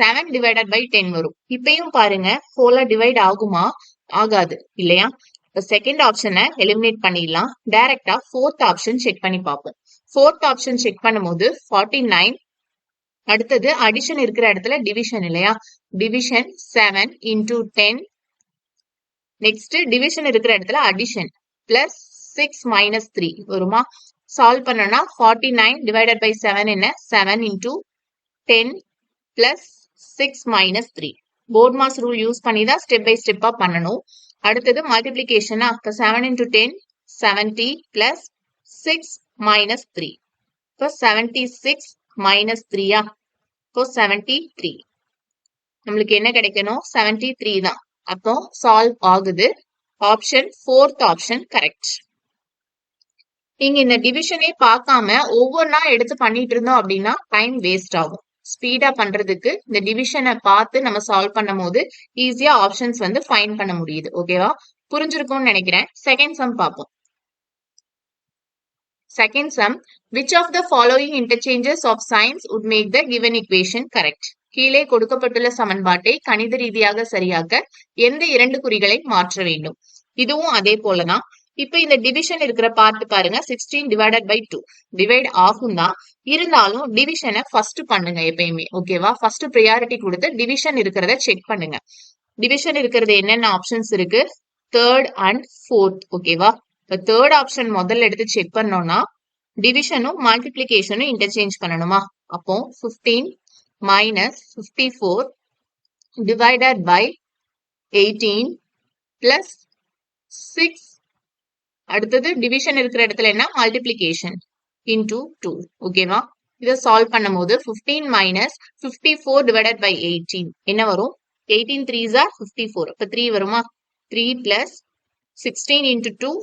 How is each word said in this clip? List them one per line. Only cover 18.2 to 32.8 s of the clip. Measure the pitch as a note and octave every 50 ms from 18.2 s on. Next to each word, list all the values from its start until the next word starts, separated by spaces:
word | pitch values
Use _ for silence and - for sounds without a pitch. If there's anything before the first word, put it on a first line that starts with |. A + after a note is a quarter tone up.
| _ _ _ _ _ _ _ _ _ _ _ _ _ _ _ _ _ _ _ _ _ _ _ - G#3+ G#3+
நெக்ஸ்ட் | G#3+ G#3+ - - - E4 F4 B3 A3+
டிவிஷன் | B3 C4+ D#4 - E4 D4+ C#4
இருக்கிற | A3+ A3 A3 A3+ A3 F#3+
இடத்துல | F#3 - A3 D4+ C4+ G3+
அடிஷன் | F#3 F#3+ A#3+ - - G#3 E3 - _ _ _ _ _ _ _ -
பிளஸ் | A3+ B3+ D4 F#4+ - - - - _ - - - - C#4+
சிக்ஸ் | D4 D4 D4 - - A#3+ A3
மைனஸ் | G3 G#3 G#3 G#3+ A3 G#3+ - - G3
த்ரீ | F3 E3 - - G3 G3
வருமா? | G3 F#3 F#3 F#3+ G#3+ A#3 B3 - _ _ _ _ _ _ _ - - -
சால்வ் | B3+ A#3 B3 C4 B3+ C4
பண்ணோம்னா | A#3+ A3 G3+ B3+ B3+ C4 E4+ - - -
ஃபார்ட்டி | A#3+ A3 A#3 A3+ B3 C4 B3 A#3
நைன் | A3 A3+ C4 D4+ A#3+ G#3+
divided | G#3+ A3+ A3+ A#3 A3+ G#3+ A3
by | G#3+ A3 G#3+ A3
seven | G#3 G3 G3+ G#3 G#3+ G#3
என்ன? | F#3+ G3 B3 - - - -
செவன் | A#3 G#3 G3 F#3+ G#3 A3+ A#3 G#3+
into | G3+ F#3 F3+ B3 D4 F#4+ - _ _ _ _ _ _ _ _ _ _ _ _ -
ten | A#3 A3+ A3+ B3+ G4 F#4+ - _ _ _ _ _ _ _ _ _ - -
plus | A#3 B3+ D#4 F4+ - - _ _ _ _ _ _ - - - -
six | C#4 C#4 C4+ - - B3
minus | A3 F#3 F#3+ F#3+ F#3 A3 A#3 - - -
three. | D#3 C#3+ - _ _ _ _ _ _ - A3+
போர்ட்மாஸ் | A3 A#3 B3+ B3 C4+ C4+ - C4+ C4+
ரூல் | A#3 A#3+ A#3+ A3
யூஸ் | A3 A3+ A#3+ A#3 -
பண்ணி | A#3+ A3 G#3+ G#3+ A#3+
தான் | D4 F4